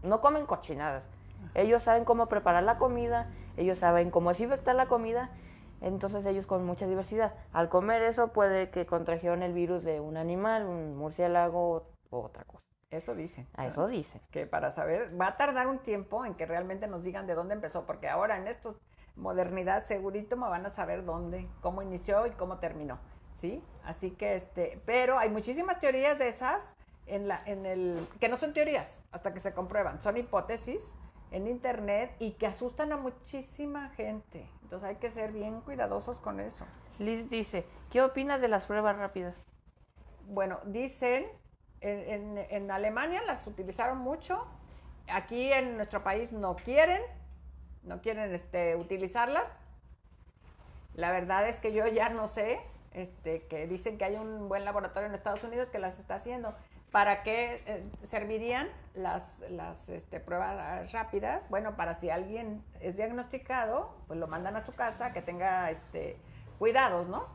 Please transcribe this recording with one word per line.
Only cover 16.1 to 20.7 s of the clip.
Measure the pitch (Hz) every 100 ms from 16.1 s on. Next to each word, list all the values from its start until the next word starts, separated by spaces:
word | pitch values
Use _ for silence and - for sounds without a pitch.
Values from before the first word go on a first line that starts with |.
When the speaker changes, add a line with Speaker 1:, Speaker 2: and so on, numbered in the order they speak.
| 220 240
Speaker 2:
en |
que | 180 160
realmente | 170 185 190 208
nos | 180
digan | 175 190 190
de | 165
dónde | 175
empezó, | 208 170 175 -
porque | 156 143
ahora | 156 208 196
en | 190
estos | 226 233 208 _ - - -
modernidad | 190 185 180 185 180 190
segurito | - 208 190 202 208 247
me | 240
van | 175
a | 196